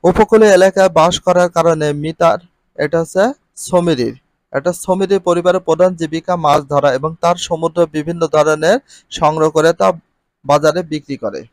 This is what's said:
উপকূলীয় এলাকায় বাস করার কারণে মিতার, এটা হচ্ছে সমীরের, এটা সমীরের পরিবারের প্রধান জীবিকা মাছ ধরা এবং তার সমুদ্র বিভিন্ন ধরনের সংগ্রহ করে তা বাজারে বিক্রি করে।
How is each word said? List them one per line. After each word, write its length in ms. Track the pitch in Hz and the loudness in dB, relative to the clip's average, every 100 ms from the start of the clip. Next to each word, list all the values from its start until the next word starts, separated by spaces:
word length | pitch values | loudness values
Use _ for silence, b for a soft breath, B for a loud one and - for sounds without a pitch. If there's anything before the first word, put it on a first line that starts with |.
উপকূলীয় 520 | 170 180 214 220 214 185 | 0 2 2 4 6 6
এলাকায় 340 | 190 190 190 165 | 4 2 2 4
বাস 180 | 165 185 | 2 0
করার 300 | - 180 180 170 | 0 2 0 0
কারণে 320 | 165 160 151 147 | 0 0 -2 -4
মিতার, 380 | 156 160 165 175 _ _ _ - | -8 0 0 0 _ _ _ -8
এটা 200 | - 165 | -4 -4
হচ্ছে 240 | 165 185 220 285 _ - - | -2 -2 -2 -4 _ -18 -2
সমীরের, 480 | 180 170 135 117 120 _ _ _ | -2 0 -2 -4 -6 _ _ _
এটা 180 | 139 160 175 | -6 -6 -6
সমীরের 380 | - 190 190 196 180 | -4 -2 0 0 0
পরিবারের 380 | 170 175 180 180 | 0 0 0 -2
প্রধান 240 | 160 185 175 | 0 0 0
জীবিকা 340 | 165 160 175 175 151 | -6 -6 -6 -2 0
মাছ 140 | 151 139 | 0 0
ধরা 180 | 143 139 131 | 0 0 -2
এবং 140 | 156 165 | -6 -4
তার 160 | 170 175 - | -2 -2 -4
সমুদ্র 320 | 165 165 165 165 | -4 -4 -2 -2
বিভিন্ন 280 | 151 151 170 165 156 | -2 -8 -6 -2 0
ধরনের 420 | 151 151 160 247 b b _ | 2 0 0 0 b b _
সংগ্রহ 380 | - 151 156 156 | -2 -2 0 0
করে 200 | 156 160 | 2 0
তা 140 | 165 190 170 _ _ _ _ 135 | 2 -2 -2 _ _ _ _ -2
বাজারে 360 | 147 151 165 165 | 2 2 -2 -6
বিক্রি 260 | 151 - 135 | -12 -10 -10
করে। 180 | 107 67 113 | -8 -10 -16